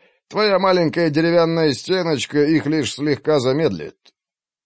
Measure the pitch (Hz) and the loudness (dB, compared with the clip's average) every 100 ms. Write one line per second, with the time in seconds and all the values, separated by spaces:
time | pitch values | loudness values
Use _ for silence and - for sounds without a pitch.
0 | _ _ - 190 214 190 190 185 160 175 | _ _ -10 -4 0 2 2 2 2 0
1 | 165 147 165 170 165 165 156 127 - 180 | 0 0 2 2 2 2 0 0 -2 -2
2 | 165 139 - 147 147 160 143 156 120 - | -2 -2 -2 0 2 2 0 -2 -2 -4
3 | 147 135 151 151 123 139 156 87 71 - | -4 -2 0 0 0 0 -2 -4 -10 -16
4 | _ _ _ _ _ _ | _ _ _ _ _ _